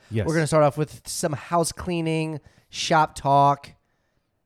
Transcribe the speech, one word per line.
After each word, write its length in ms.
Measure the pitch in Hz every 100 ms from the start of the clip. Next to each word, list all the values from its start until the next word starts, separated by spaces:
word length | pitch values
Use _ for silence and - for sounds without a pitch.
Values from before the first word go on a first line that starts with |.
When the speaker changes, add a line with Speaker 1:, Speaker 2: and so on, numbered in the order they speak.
| -
Speaker 1:
Yes. 160 | 110 107
Speaker 2:
We're 80 |
gonna 120 | 160 151
start 160 | 156
off 120 | 147 151
with 300 | 151 - -
some 280 | - 170
house 360 | 143 - 175 165
cleaning, 680 | - 180 170 160 160 156 151 - _ _
shop 460 | - - 160 156
talk. 560 | - 139 143 139 143 - - _ _ _ _ _ _